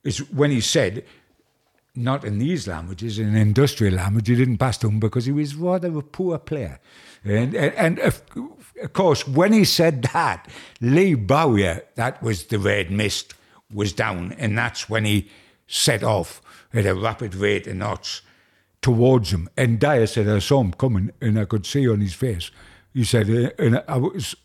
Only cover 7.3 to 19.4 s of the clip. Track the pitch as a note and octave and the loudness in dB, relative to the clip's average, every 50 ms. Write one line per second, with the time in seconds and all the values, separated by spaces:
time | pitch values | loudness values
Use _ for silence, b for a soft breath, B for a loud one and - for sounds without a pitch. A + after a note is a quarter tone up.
7.3 | G2+ A2 A#2+ C3 - - C#3 E3 - - F#3+ D#3+ E3+ - - - A2+ - - _ | 0 0 0 0 0 0 -2 -2 0 2 0 0 0 0 0 -2 -2 -2 -8 _
8.3 | - - B3 D#4 - - - - _ - - D3 - - F#3+ E3+ C#3 - - C#3 | -14 -14 -14 -14 -16 -20 -20 -20 _ -14 -14 -8 -2 2 4 4 2 2 0 -2
9.3 | C3 D#3 F3+ G#3 A3+ A3 F#3 - - - E3 E3 D3+ B2 A2+ B2+ - E3 D#3+ B2+ | 2 2 4 6 6 6 4 4 4 4 2 2 2 0 -2 -2 0 0 0 0
10.3 | F#2 E2+ - - B B B B B B A#2+ A#2+ C#3 E3+ G3 G3 D#3 A#2+ G2+ F2+ | -2 -6 -10 -20 B B B B B B 0 2 4 4 6 4 4 2 2 2
11.3 | C#3 D3+ E3 C#3+ A2+ G2 G2 F2 E2 - - _ - - A#2 B2+ - - - A#2 | 2 4 4 4 4 4 2 2 0 -4 -8 _ -6 -4 -4 -4 -4 -4 -4 -4
12.3 | G#2+ E2+ - - A2+ G#2 F#2+ G2+ G2+ G2+ F2+ D#2+ G2 G#2 G#2+ G2+ - - - _ | -4 -4 -4 -4 -4 -2 0 0 0 0 -2 -2 -2 -2 0 -2 -2 -4 -8 _
13.3 | - b b b b b b _ G2+ G2+ G#2+ G2+ - - A2 A2 F#2+ F2 F2 F#2+ | -18 b b b b b b _ -6 -4 -4 -4 -2 -2 -2 -2 -2 -6 -8 -8
14.3 | - - C#3 G#2+ G#2 A2+ A#2+ A#2 - - - - G#2+ A2 G#2+ G#2+ G#2 G2+ G2 b | -8 -4 -4 -2 -2 -2 -2 -4 -4 -8 -8 -4 -2 -2 0 2 2 0 0 b
15.3 | b b b b b b b b - - - D#3 A#2+ G#2 - A2+ G#2+ F#2 E2+ - | b b b b b b b b -4 -2 0 0 0 0 0 0 0 0 0 -4
16.3 | - - B B B B B B - A2+ G2 G2 F#2+ F#2 G#2 A2+ A2 - A#2+ G2+ | -10 -20 B B B B B B -2 0 2 2 0 0 -2 -4 -4 -4 -8 -8
17.3 | F2+ F#2+ G2+ G#2 G2+ G2 G2 G#2+ G#2 F#2 G2+ G#2+ F#2 - - - - - b b | -6 -2 0 0 0 0 -2 -6 -8 -6 -6 -6 -6 -8 -10 -12 -12 -12 b b
18.3 | b b b b b b b b b b - C3+ A#2+ A2+ A#2+ C3 C3+ B2+ G2+ F2 | b b b b b b b b b b 0 2 4 4 6 6 6 4 4 2
19.3 | G2 E2 | -2 -4